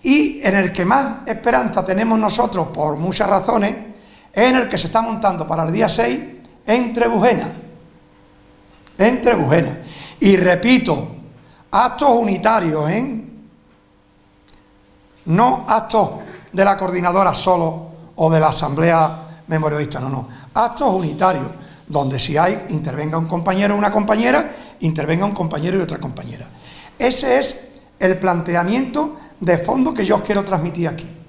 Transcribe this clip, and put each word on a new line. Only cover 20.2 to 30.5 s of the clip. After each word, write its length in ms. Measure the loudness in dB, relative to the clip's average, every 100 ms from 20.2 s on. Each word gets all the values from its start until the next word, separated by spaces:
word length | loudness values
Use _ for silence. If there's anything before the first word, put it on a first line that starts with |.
| -8 -16 -6
Actos 400 | -2 -2 0 0
unitarios, 540 | 0 -2 0 0 0 -6 -12 -20 -20 -4
donde 300 | -2 -2 -2
si 180 | 0 2
hay, 300 | 2 0 -6
intervenga 480 | -6 -6 -6 -4 -4
un 100 | -2
compañero 480 | -2 -2 0 0
o 40 | 0
una 120 | 0
compañera, 640 | 0 0 2 2 2 -2 -10 -20 -4
intervenga 440 | -4 -2 -2 0
un 80 | -2
compañero 460 | -2 -4 -4 -2 -2
y 20 |
otra 160 | -4 -6
compañera. 500 | -10 -10 -14 -16 -18 -20 -20 -20 -20 -2
Ese 400 | 0 0 2 0
es 180 | 0 -8 -18 -20 -20 _
el 200 | 0 2
planteamiento 1000 | 0 0 0 0 0 0 -2 -4 -4 -6 -20 -6
de 180 | 0 2
fondo 340 | 2 0 0
que 140 | 0 0
yo 100 | 0
os 60 |
quiero 200 | 0 -2
transmitir 460 | 0